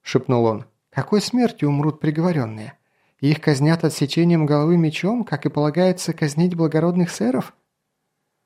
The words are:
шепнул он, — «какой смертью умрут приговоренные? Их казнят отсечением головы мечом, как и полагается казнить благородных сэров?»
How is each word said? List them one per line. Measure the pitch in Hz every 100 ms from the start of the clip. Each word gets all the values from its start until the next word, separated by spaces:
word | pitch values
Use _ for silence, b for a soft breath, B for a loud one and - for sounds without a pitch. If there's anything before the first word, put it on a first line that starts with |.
шепнул | - 151 - 123 113
он, — | 107 - _ _
«какой | - - 208
смертью | - 247 233 - 147
умрут | 143 151 151
приговоренные? | 156 151 180 156 113 107 110 - _ _ _ _
Их | 139 156
казнят | - 135 147 165
отсечением | 160 - 143 165 170 165 151
головы | 147 151 175
мечом, | 156 156 180 240
как | 208 147
и | 147
полагается | 147 151 156 185 180 -
казнить | 165 156 143 180 170
благородных | 160 156 170 180 175
сэров?» | - 233 254 - - _ _ _ _ _ _ _ _